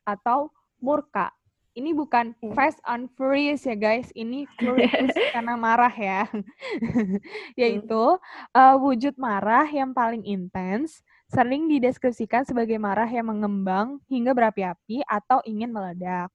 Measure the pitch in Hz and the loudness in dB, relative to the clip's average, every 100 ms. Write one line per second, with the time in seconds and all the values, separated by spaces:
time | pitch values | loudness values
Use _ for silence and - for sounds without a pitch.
0 | - 202 233 262 302 _ _ - 254 294 | -8 -4 0 0 -2 _ _ -8 -2 -2
1 | - 202 - - _ _ _ 226 285 302 | -2 -4 -6 -8 _ _ _ -8 -4 -4
2 | 294 240 233 233 220 214 285 - - 240 | 0 0 -2 -6 -6 0 0 0 -6 -8
3 | 247 - 262 277 285 294 269 214 214 233 | -8 -4 0 0 0 -2 -4 0 0 0
4 | 240 - 226 262 285 - 247 254 240 269 | -2 -10 -8 -8 -10 -4 0 2 2 2
5 | 262 330 539 240 233 240 226 240 240 233 | 0 0 0 -2 -4 -2 2 4 4 2
6 | 196 190 214 214 196 - 523 349 226 240 | -4 -2 -4 -6 -10 -12 -8 -6 -2 0
7 | 196 202 311 415 381 254 240 202 220 220 | 0 -2 -6 -16 -10 -2 0 0 -2 2
8 | 247 370 - - - 247 262 269 277 240 | 2 2 -2 -20 0 8 8 8 4 2
9 | 277 277 254 196 202 240 302 294 269 254 | 0 -2 -4 -2 2 4 4 0 -2 0
10 | 226 233 202 196 180 190 185 208 311 - | -2 -2 -6 -6 -6 -6 -4 -2 -4 -10
11 | _ _ _ - 247 277 320 285 247 254 | _ _ _ 0 2 2 2 2 2 0
12 | 254 233 226 233 277 247 226 220 208 196 | -2 -2 -2 -2 0 -2 -2 -2 -2 0
13 | 226 240 226 214 208 202 190 190 233 277 | -2 -2 -4 -2 -2 -2 0 0 -2 -6
14 | - 262 240 254 220 208 185 175 - 240 | -6 -2 0 2 2 0 -6 -8 -10 -8
15 | - 214 - 254 226 214 240 226 185 175 | -4 -4 0 0 0 -6 -6 -6 -8 -8
16 | 180 180 180 | -6 -6 -8